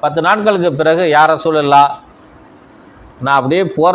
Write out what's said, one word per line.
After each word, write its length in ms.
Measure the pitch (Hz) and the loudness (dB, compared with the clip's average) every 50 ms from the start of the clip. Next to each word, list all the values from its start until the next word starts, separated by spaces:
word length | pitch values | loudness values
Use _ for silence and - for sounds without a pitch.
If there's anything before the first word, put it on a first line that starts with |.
பத்து 200 | - 147 147 165 | -4 -4 -4 -2
நாட்களுக்கு 500 | 156 175 202 214 208 220 208 185 175 175 143 | -2 0 -2 0 0 -2 -2 0 -2 -4 -2
பிறகு, 320 | 139 156 156 160 170 185 | -2 0 0 0 0 0
"யா 180 | 165 147 147 156 | 0 2 2 4
ரசூலல்லாஹ், 640 | 160 160 147 - 165 160 151 147 143 143 139 143 139 - - - - - _ - - - - - - - - - - - - - - - - - - - - | 2 2 0 -2 -2 -2 -2 0 2 4 4 4 2 0 -6 -14 -20 -20 _ -20 -20 -20 -20 -20 -20 -20 -20 -20 -20 -20 -20 -20 -20 -20 -20 -20 -20 -18 -10
நான் 160 | 127 135 139 | -4 0 0
அப்படியே 260 | 139 127 131 156 180 190 | 0 0 0 -2 -2 -2
போற 300 | 165 - 151 156 175 | -4 -4 0 0 2